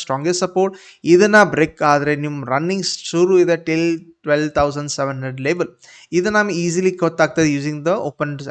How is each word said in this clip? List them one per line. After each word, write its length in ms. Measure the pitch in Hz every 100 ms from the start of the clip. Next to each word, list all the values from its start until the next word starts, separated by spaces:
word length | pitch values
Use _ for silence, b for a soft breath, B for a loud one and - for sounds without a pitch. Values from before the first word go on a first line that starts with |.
strongest 380 | - 135 156 180
support. 280 | 185 185 190 190 B B 170
ಇದನ್ನ 240 | 175 208 214 185
ಬ್ರೇಕ್ 260 | 135 160 - 151
ಆದ್ರೆ 200 | 147 143 147 147
ನಿಮ್ 100 | 147 123
ರನ್ನಿಂಗ್ 320 | 135 165 196 180 - -
ಶುರು 240 | 170 180 185
ಇದೆ 120 | 175 165 165
till 140 | 160 170 165 165 _ 156
ಟ್ವೆಲ್ವ್ 220 | 147 151 151
ತೌಸಂಡ್ 320 | 147 143 147 -
ಸೆವೆನ್ 200 | 139 131
ಹಂಡ್ರೆಡ್ 220 | 131 131 135
level. 200 | 175 - _ b b b 170
ಇದನ್ನ 180 | 202 214
ನಮ್ಗೆ 160 | 208 170
ಈಸಿಲಿ 280 | 175 170 185 180
ಗೊತ್ತಾಗ್ತದೆ 460 | 165 165 156 165 160 143
using 180 | 147 151 151
the 80 | 202 147
open 220 | - 147 143 135